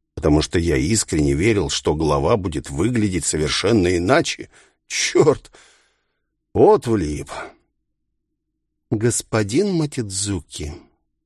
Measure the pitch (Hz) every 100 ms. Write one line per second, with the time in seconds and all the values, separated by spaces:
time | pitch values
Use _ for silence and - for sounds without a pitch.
0 | _ - 80 76 - 92 85 69 76 110
1 | - 78 73 69 107 101 71 - - 78
2 | 78 71 78 104 92 73 - 69 107 120
3 | 104 90 - 78 76 - 95 113 90 90
4 | 90 151 - - - - _ _ - -
5 | - - - - - - - _ _ _
6 | _ _ _ _ _ 101 170 214 - 110
7 | 151 139 139 - - - _ _ _ _
8 | _ _ _ _ _ _ _ _ - 107
9 | 117 - - - 98 135 208 175 147 -
10 | 104 98 101 92 - - 73 67 - _
11 | _ _